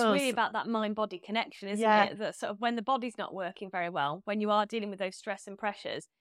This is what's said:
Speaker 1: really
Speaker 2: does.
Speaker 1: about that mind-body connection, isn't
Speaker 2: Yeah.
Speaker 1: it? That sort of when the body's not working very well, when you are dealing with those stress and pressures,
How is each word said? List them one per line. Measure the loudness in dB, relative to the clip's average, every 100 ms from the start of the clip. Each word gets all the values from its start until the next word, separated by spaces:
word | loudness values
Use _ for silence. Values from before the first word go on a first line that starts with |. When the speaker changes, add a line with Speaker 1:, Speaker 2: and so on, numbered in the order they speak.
| 4
Speaker 1:
really | 4 4
Speaker 2:
does. |
Speaker 1:
about | 2 0
that | -2 -2
mind-body | 0 0 -2 -4 -4
connection, | -4 -2 -2 -6 -6
isn't | 2
Speaker 2:
Yeah. | 6 8 6
Speaker 1:
it? | 2
That | -6 -4
sort | -6
of | -2
when | -2 -2
the |
body's | 0 0 -2 -6
not | -8
working | -6 -6 -6 -8
very | -4 -2
well, | 0 0 -2 -4
when | -2
you | 2
are | 2 2
dealing | -2 -4
with | -4
those | -6 -6
stress | -8 -8 -10
and | -6
pressures, | -6 -6 -6 -8 -10 _